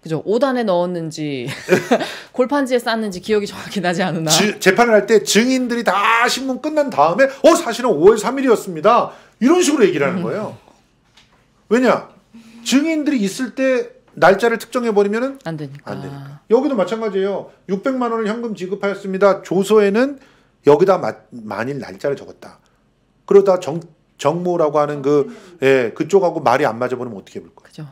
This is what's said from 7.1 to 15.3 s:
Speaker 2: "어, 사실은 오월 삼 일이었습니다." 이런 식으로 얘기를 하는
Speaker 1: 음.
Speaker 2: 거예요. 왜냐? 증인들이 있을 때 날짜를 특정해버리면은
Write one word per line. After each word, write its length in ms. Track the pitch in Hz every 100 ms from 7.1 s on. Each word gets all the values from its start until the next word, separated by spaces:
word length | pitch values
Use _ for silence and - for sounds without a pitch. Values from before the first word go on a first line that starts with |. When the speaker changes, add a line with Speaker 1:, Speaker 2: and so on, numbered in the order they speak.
| 175 269
Speaker 2:
"어, 300 | - 294 339
사실은 340 | 240 196 247
오월 280 | 147 175 226
삼 220 | 226 269
일이었습니다." 720 | 269 214 - 165 170 233 143 - - _
이런 200 | 240 359
식으로 240 | 339 294 208
얘기를 220 | 151 139
하는 120 | -
Speaker 1:
음. 40 |
Speaker 2:
거예요. 340 | - 165 196 - _ _ _ _ _ _ _ _ _ _ _
왜냐? 420 | 226 254 151 - _ _ - - -
증인들이 560 | - 254 311 320 285 269
있을 360 | 196 190 254 -
때 340 | 262 254 233 _ _
날짜를 440 | - 165 196 233 226
특정해버리면은 800 | - 254 233 202 202 214 262